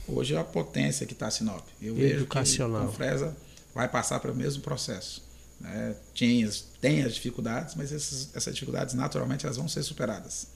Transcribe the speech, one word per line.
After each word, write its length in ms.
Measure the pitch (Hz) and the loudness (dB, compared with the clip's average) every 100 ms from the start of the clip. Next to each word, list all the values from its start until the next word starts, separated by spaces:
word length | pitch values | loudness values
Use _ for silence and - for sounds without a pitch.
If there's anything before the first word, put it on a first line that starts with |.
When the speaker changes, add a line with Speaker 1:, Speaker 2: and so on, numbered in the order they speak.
| - | -2
Speaker 1:
Hoje 280 | - 127 | 0 2
é 40 | 156 | 0
a 60 | |
potência 600 | 165 85 78 - 73 - - | 0 -2 -2 2 2 2 -4
que 80 | |
tá 140 | - 113 | -4 -4
a 20 | |
Sinop. 360 | - 110 90 - - | 0 0 -2 -10 -10
Eu 140 | 107 | -4
vejo 140 | 117 135 | 4 4
que 80 | 143 | 4
Speaker 2:
Educacional. 680 | 135 139 131 - 123 110 | 2 2 4 4 2 2
Speaker 1:
a 40 | - | 0
Confresa 480 | 107 135 139 151 151 - - - | 0 0 0 0 -4 -12 -20 -10
vai 140 | - 123 | -2 0
passar 320 | 127 - 131 | 2 2 0
pelo 140 | 131 | 0
mesmo 280 | 127 143 139 | 0 0 -2
processo, 600 | 131 139 - 98 - - - - - - | -2 -2 -2 -4 -8 -10 -12 -18 -20 -14
né? 360 | - 104 113 107 - | -8 -4 -4 -4 -8
Tinha 340 | - 120 120 107 | 2 6 8 6
as, 140 | 101 - - | 2 -6 0
tem 240 | 131 151 | 4 6
as 120 | 127 | 4
dificuldades, 600 | 113 127 123 113 117 160 | 0 -4 -2 -2 -2 -4
mas 160 | 151 139 | -4 -4
essas, 380 | 151 - 135 143 | -4 -4 -4 -6
essas 180 | 135 - | -4 -4
dificuldades, 400 | 131 131 - 135 | -2 -2 -2 0
naturalmente, 520 | 123 139 - 127 135 139 | 0 0 0 0 0 -2
elas 100 | 120 | -2
vão 100 | 160 | -2
ser 160 | 151 | -2
superadas. 640 | 143 151 120 98 - - - | -2 -2 -2 -2 -6 -8 -8